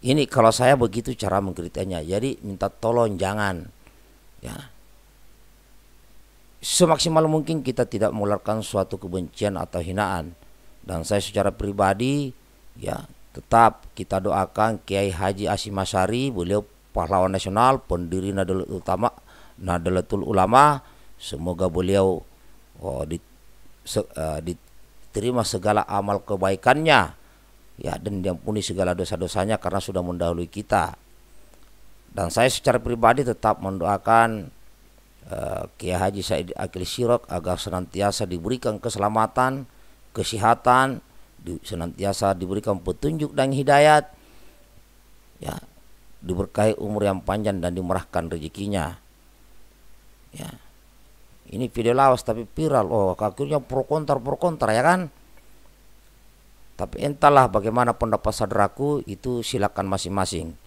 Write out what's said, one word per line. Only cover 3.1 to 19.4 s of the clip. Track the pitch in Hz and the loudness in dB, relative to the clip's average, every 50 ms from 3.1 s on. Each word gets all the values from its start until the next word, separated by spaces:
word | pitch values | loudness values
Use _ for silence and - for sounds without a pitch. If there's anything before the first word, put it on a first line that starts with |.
| 101 87 | 0 -2
jangan, | 95 95 101 107 104 98 92 85 78 - - - - - - - - - - _ _ - - - | -2 -2 0 0 -2 -2 -2 -4 -8 -14 -18 -20 -20 -20 -20 -20 -20 -20 -20 _ _ -20 -20 -16
ya. | - - - - 143 127 - - - - - - - - _ - - - - _ - - - _ _ _ - - - - - - - - - - - - _ - - - - - - | -16 -14 -14 -14 -16 -18 -20 -20 -20 -20 -20 -20 -20 -20 _ -20 -20 -20 -20 _ -20 -20 -20 _ _ _ -20 -20 -20 -20 -20 -20 -20 -20 -20 -20 -20 -20 _ -20 -20 -20 -20 -14 -8
Semaksimal | - - - 180 160 160 147 - 170 160 160 160 156 | -4 2 4 4 4 4 2 2 2 4 4 4 4
mungkin | 156 156 147 - 165 156 | 2 0 0 0 -4 -4
kita | 131 131 120 - 120 | -2 -4 0 0 -2
tidak | - - 104 104 107 - | 0 0 0 0 0 0
mengeluarkan | 107 101 101 104 98 - - 107 110 104 | 0 0 0 0 -2 -2 -2 -4 -4 -4
suatu | - - 104 95 - - | -2 0 -2 0 0 -4
kebencian | 95 - 92 85 92 87 76 - - 107 104 98 87 | -10 -8 -6 -6 -6 -6 -6 -6 -2 -2 -2 -2 -2
atau | 85 - - 90 85 | -8 -6 -6 -6 -4
hinaan. | 85 90 98 104 95 95 87 78 85 85 - - - - - - - - - | -4 -2 -2 -2 0 -2 -4 -6 -8 -12 -18 -20 -20 -20 -20 -20 -20 -20 -20
Dan | - - 92 82 82 | -12 -8 -6 -6 -4
saya | - 104 101 | 0 0 0
secara | 98 - - 104 98 98 - | 0 -2 -2 0 0 0 0
pribadi, | - 107 101 101 101 101 95 98 98 120 131 139 147 143 131 127 - - _ - - _ - - - | -2 -6 -6 0 2 2 2 2 2 0 0 0 -2 -2 -6 -8 -14 -20 _ -20 -20 _ -20 -20 -12
ya, | - - - - - - - - - - - | -8 -8 -8 -8 -10 -14 -20 -20 -20 -18 -18
tetap | - - _ - 113 117 110 110 - - - - | -18 -6 _ 6 8 8 8 6 2 -20 -20 -12
kita | - 98 - 98 | -12 -8 -2 -2
doakan | 95 92 104 78 98 95 - - - 107 113 113 98 - - | -2 0 0 0 0 0 -2 0 0 0 0 0 -2 -6 -2
Kiai | 98 98 101 98 90 | 0 0 0 0 0
Haji | 80 98 92 101 95 104 | 0 -2 -2 -2 -2 -2
Hasyim | 82 101 98 - 110 101 | -2 -2 -2 -4 -6 -4
Asy'ari, | 95 95 - - 95 92 98 110 123 131 139 123 | -4 -4 0 0 0 0 2 0 -2 -2 -2 -2
beliau | 95 87 87 98 104 104 - - _ _ _ _ | -4 -2 0 0 -2 -2 -4 -16 _ _ _ _
pahlawan | 104 87 82 98 95 92 95 | -4 -2 0 2 2 2 2
nasional, | 95 95 - 95 95 104 120 131 135 127 - | 0 -2 -4 -2 0 2 4 4 2 2 -2
pendiri | - 90 87 87 85 85 95 92 98 98 | -4 -4 -4 -4 -4 -4 -4 -4 -2 -2
Nahdlatul | 98 95 85 92 95 92 - - 92 | -2 -2 -2 -2 -4 -4 -6 -8 -8
Ulama, | - - 92 95 107 120 - - - - - - | -4 -4 -4 -2 -2 -4 -4 -6 -20 -20 -20 -20